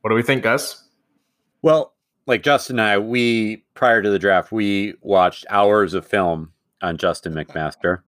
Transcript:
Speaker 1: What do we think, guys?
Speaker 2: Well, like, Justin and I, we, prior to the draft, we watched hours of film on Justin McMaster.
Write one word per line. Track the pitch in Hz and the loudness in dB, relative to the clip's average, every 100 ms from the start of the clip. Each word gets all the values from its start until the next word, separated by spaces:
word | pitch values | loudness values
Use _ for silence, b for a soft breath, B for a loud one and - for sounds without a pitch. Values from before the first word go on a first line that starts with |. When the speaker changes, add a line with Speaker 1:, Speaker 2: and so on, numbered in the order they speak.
Speaker 1:
What | 110 | 0
do | |
we | 110 | 0
think, | 120 135 | 0 -2
guys? | 113 127 - - _ _ _ _ _ _ _ _ | 0 -2 -4 -14 _ _ _ _ _ _ _ _
Speaker 2:
Well, | 160 156 - _ _ _ - | 2 2 0 _ _ _ -2
like, | 117 | -2
Justin | 143 143 - 123 | 2 0 0 -2
and | 107 | 0
I, | 101 | 0
we, | 110 123 120 113 107 110 _ | 0 0 0 0 -2 -6 _
prior | - 127 113 | -2 2 2
to | 101 | 2
the | 98 | 0
draft, | 98 95 - | 2 2 0
we | 113 104 101 101 - | -4 -2 -2 -4 -8
watched | - 98 90 - - | 0 2 2 0 -4
hours | 101 101 107 98 | 2 4 4 2
of | 90 80 | -4 -4
film | 104 90 80 80 _ _ _ | -2 0 -2 -8 _ _ _
on | 92 85 | -8 -4
Justin | 92 82 87 | -4 -4 -8
McMaster. | 80 76 82 76 - 87 90 _ | -10 -8 -8 -8 -4 -4 -4 _